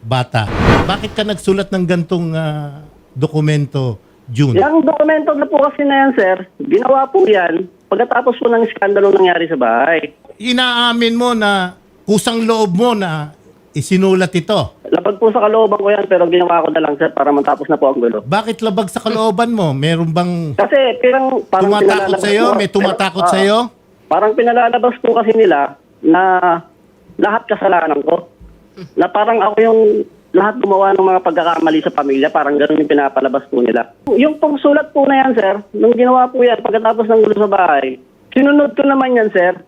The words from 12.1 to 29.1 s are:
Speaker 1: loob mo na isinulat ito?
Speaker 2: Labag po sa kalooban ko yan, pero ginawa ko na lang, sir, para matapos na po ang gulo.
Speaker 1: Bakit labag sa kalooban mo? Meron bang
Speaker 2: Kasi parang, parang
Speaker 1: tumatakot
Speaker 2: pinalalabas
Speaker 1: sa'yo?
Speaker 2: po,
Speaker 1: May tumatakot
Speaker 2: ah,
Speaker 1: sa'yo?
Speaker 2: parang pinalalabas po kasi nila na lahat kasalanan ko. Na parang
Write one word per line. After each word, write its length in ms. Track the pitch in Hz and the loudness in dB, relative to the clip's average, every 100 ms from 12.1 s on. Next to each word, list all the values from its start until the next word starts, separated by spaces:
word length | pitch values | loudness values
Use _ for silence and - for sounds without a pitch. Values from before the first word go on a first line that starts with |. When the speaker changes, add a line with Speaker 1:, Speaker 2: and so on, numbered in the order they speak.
| 208 - 233 | 0 0 -2
Speaker 1:
loob 320 | 226 226 214 | -2 0 0
mo 240 | 175 247 226 | 0 0 0
na 320 | 185 156 151 - - _ _ | -4 -6 -8 -14 -20 _ _
isinulat 600 | 156 - 185 190 190 185 | -10 -2 0 2 2 0
ito? 420 | 175 160 208 127 _ | -4 -2 -2 -2 _
Speaker 2:
Labag 340 | - - 185 202 | -4 -2 -2 0
po 140 | 220 | 0
sa 80 | 226 | 2
kalooban 380 | 208 226 220 202 | 2 2 2 0
ko 80 | 196 | 0
yan, 180 | 208 | -2
pero 220 | 190 185 170 | 0 0 2
ginawa 400 | 175 175 170 160 | 2 2 0 0
ko 20 | |
na 140 | 156 | -2
lang, 120 | 156 143 | -2 -2
sir, 160 | 160 | -2
para 180 | - 139 | 0 0
matapos 380 | 143 143 143 147 | 0 0 -4 -2
na 100 | 151 | 0
po 100 | 139 | 0
ang 120 | 123 | 0
gulo. 180 | 120 110 | -2 -2
Speaker 1:
Bakit 380 | 107 190 220 226 | -4 -4 -4 -4
labag 280 | 220 196 214 | -4 -2 -4
sa 100 | - | -6
kalooban 560 | 220 220 220 196 233 | -6 -2 -2 0 -2
mo? 160 | 226 170 | 0 -2
Meron 400 | 135 147 165 165 | -2 -2 0 -2
bang 460 | 165 175 175 165 143 | -2 -2 -4 -6 -2
Speaker 2:
Kasi 420 | 208 285 262 240 | 0 2 0 0
parang, 280 | 254 262 262 254 - | 0 0 0 -4 -2
parang 240 | 190 196 | 0 2
Speaker 1:
tumatakot 160 | 208 202 | 2 2
Speaker 2:
pinalalabas 340 | 208 196 190 | 2 0 -2
Speaker 1:
sa'yo? 240 | 208 202 | 0 0
Speaker 2:
po, 140 | 247 233 | 0 0
Speaker 1:
May 100 | 202 | -2
tumatakot 540 | 202 196 - 190 175 | 0 -2 -2 -4 -2
Speaker 2:
ah, 80 | 175 | 0
Speaker 1:
sa'yo? 280 | 190 196 214 240 _ _ _ _ | 2 2 0 -2 _ _ _ _
Speaker 2:
parang 240 | 165 214 | 0 0
pinalalabas 600 | 214 240 240 233 240 247 233 | 0 0 2 0 0 -2 0
po 120 | 233 | -2
kasi 160 | 233 214 | 0 2
nila 280 | 220 208 147 139 - _ _ | 2 4 2 -2 -6 _ _
na 220 | 156 170 190 185 180 170 - _ _ _ _ - | 2 2 2 2 0 -2 -6 _ _ _ _ -4
lahat 260 | 214 220 - | -2 -2 -4
kasalanan 560 | 208 190 180 160 143 | -4 0 0 0 -2
ko. 240 | 151 170 - _ - - _ - 175 | -2 -2 -4 _ -20 -20 _ -20 -12
Na 120 | - | -4
parang 320 | 185 | -2